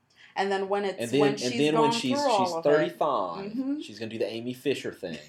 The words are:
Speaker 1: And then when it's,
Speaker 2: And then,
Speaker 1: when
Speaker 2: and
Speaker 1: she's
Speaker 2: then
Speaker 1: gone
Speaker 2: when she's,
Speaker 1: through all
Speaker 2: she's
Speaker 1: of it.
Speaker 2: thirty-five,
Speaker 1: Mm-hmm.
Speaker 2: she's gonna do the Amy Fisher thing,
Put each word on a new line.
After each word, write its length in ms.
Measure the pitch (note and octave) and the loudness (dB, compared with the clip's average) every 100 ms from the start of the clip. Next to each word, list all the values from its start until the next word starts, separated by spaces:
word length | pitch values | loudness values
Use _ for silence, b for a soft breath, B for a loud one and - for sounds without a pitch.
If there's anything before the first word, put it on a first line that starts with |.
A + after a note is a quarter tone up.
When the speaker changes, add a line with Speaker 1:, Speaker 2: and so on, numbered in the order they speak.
| _ B B | _ B B
Speaker 1:
And 160 | - G3 | -4 -2
then 200 | G3 F#3+ | -2 0
when 160 | G3+ F#3+ | -2 -2
it's, 120 | F#3 | -4
Speaker 2:
And 120 | A#2 | 0
then, 100 | C3+ | 4
Speaker 1:
when 100 | C#3+ | 4
Speaker 2:
and 80 | - | 2
Speaker 1:
she's 180 | B2 A#2+ | -2 2
Speaker 2:
then 160 | D3+ | 2
Speaker 1:
gone 80 | - | 4
Speaker 2:
when 100 | - | 4
she's, 260 | A#3 B3+ C#4+ | 2 0 2
Speaker 1:
through 120 | C#4+ | 2
all 160 | G#3 F#3 | 2 2
Speaker 2:
she's 80 | |
Speaker 1:
of 100 | E3 | 2
it. 40 | D3 | 4
Speaker 2:
thirty-five, 800 | D3+ F3 - D#3 A#2+ F2+ - G#3 | 4 2 0 0 0 -2 -6 -8
Speaker 1:
Mm-hmm. 280 | A#3+ C4+ D4 | -6 -4 -4
Speaker 2:
she's 180 | E4 G#2 | -8 -10
gonna 120 | A2 | -6
do 80 | A2 | -4
the 80 | G#2 | -4
Amy 240 | A2+ A#2+ | -4 -8
Fisher 360 | B2+ D3 - A2 | -4 -2 -2 -4
thing, 260 | - F2+ - | -8 -10 -10